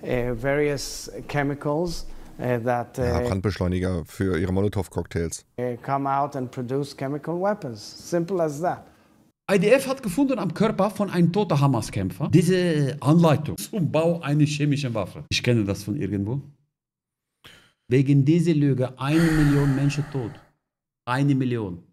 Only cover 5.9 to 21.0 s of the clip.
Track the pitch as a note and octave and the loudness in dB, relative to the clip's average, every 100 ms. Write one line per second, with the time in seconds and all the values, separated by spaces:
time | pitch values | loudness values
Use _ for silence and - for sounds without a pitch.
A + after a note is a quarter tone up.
5.9 | C#3 C#3 C#3 C#3+ C#3+ B2+ C3 A#2+ C3+ C#3 | -4 -2 -2 -2 -4 -8 -8 -6 -4 -6
6.9 | - C3+ D3 D3 E3+ F#3+ G#3 C#3+ A2 - | -8 -8 -6 -6 -4 -2 -4 -6 -12 -16
7.9 | - - F3 E3+ F#3+ D#3+ C#3+ F3 C#3 - | -18 -4 -4 -2 0 0 0 -4 -4 -12
8.9 | _ _ _ _ _ - G3 G3+ C4 C4 | _ _ _ _ _ 0 2 6 4 4
9.9 | C4 A#3 G#3+ C#4 B3 F#3+ D#3 G#3+ A3 G3 | -6 -4 0 0 0 -4 0 0 2 -2
10.9 | G3+ G3+ D#3 F3 F#3 G3+ D#3 C#3+ B2 G#2+ | 0 -4 2 2 2 2 4 4 2 -2
11.9 | - F#2+ - D3 D3+ F3 F#3 F3+ D#3 C#3 | -2 -4 -2 2 4 4 2 2 2 0
12.9 | - C3 E3 E3 C#3+ - F2 - A3 D3 | -2 2 6 6 4 0 -8 -6 -2 0
13.9 | D3 E3 E3+ C3+ D3 D3 - D3+ C3+ B2+ | 2 0 0 -2 2 2 2 0 0 -2
14.9 | A2 F2+ D#2 D2 - - A#2+ G2 F#2+ - | -4 -6 -8 -6 -2 2 2 2 -2 -4
15.9 | G#2 F#2+ G2+ G2+ C3+ C#3 _ _ _ _ | -4 -2 -2 -2 -4 -8 _ _ _ _
16.9 | _ _ _ _ _ - - _ _ _ | _ _ _ _ _ -20 -20 _ _ _
17.9 | B2+ C3+ C#3+ C3+ E3+ E3+ D#3 C#3+ B2+ B2 | 2 6 6 6 4 4 2 2 2 -2
18.9 | - C3+ D#3 E3 D#3 D3 C#3+ C#3+ C3+ C#3 | -4 0 2 4 4 4 4 2 2 0
19.9 | C#3+ C#3+ C#3 C3 - _ _ _ _ _ | 0 -4 -6 -8 -10 _ _ _ _ _
20.9 | _ | _